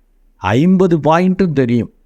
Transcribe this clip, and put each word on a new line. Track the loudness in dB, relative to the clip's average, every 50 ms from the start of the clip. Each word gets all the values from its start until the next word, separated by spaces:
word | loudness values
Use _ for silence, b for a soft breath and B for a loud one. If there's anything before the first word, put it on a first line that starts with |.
| _ _ _ _ _ _ _ _ -4
ஐம்பது | -2 0 0 2 2 2 2 2 2 0 0
பாயிண்ட்டும் | 0 0 0 0 0 0 0 0 -2 -2 0 -2 -2
தெரியும், | 0 0 -2 -2 -4 _ _ _